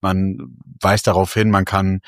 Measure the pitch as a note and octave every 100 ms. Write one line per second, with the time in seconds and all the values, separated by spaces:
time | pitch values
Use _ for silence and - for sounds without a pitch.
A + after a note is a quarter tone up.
0 | F#2+ F#2+ F#2+ F#2+ B1+ - - - F#2+ G#2
1 | - F2+ F#2 A2 G#2+ G2 F#2+ G2 F#2+ F#2+